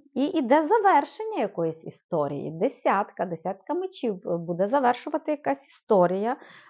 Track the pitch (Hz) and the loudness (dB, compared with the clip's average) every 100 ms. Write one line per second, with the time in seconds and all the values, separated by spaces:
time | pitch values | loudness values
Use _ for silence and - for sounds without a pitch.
0 | _ - 285 320 233 294 302 453 392 311 | _ -4 -2 0 4 4 4 4 4 4
1 | 320 - 440 415 208 - 165 160 - - | 2 -6 -6 -4 -4 -2 -4 -4 -12 -18
2 | - 165 143 143 147 165 240 - 294 196 | -6 -2 -2 -4 -8 -4 -4 -2 0 0
3 | - - 196 170 185 196 - 349 370 - | -2 -6 -6 -6 -8 -8 -6 -6 -6 -6
4 | 240 185 - 170 165 170 202 277 247 240 | -6 -4 -4 -4 -4 -2 0 2 2 0
5 | - 311 311 294 277 277 _ _ - 202 | -4 -6 -4 -4 -4 -6 _ _ 2 4
6 | 175 185 220 285 - - | 4 2 -4 -6 -10 -20